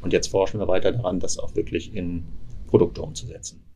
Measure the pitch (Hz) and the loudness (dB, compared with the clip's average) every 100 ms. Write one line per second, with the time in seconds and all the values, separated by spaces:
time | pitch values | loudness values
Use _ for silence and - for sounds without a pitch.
0 | 90 107 - 98 95 107 92 92 95 92 | 4 2 4 2 2 2 4 6 6 4
1 | 92 92 90 - - - - 85 - 95 | 0 0 0 0 0 -2 -2 -4 -4 -6
2 | 87 87 80 - - - - - - - | -4 -4 -6 -8 -8 -8 -4 0 0 -2
3 | - - - - - - - | -10 -10 -12 -12 -16 -18 -20